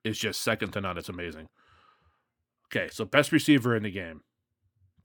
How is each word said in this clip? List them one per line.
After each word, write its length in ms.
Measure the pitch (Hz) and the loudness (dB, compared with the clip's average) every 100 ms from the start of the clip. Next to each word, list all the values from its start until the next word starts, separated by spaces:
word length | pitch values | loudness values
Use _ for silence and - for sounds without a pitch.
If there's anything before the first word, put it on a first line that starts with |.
is 160 | 110 110 | -6 -2
just 220 | 107 - | -4 -2
second 300 | 117 110 101 | -2 0 -2
to 100 | 104 | -4
none. 160 | 95 85 | -4 -6
It's 120 | - | -8
amazing. 400 | 90 85 78 80 _ _ _ _ _ _ _ _ _ _ _ _ | -8 -10 -10 -16 _ _ _ _ _ _ _ _ _ _ _ _
Okay, 240 | 107 87 | -4 -4
so 160 | - 107 | -6 2
best 260 | 143 143 | 2 4
receiver 440 | 151 156 143 120 113 | 4 6 6 6 0
in 80 | |
the 80 | 104 | -2
game, 320 | 95 85 80 _ _ _ _ _ _ _ _ | -6 -10 -12 _ _ _ _ _ _ _ _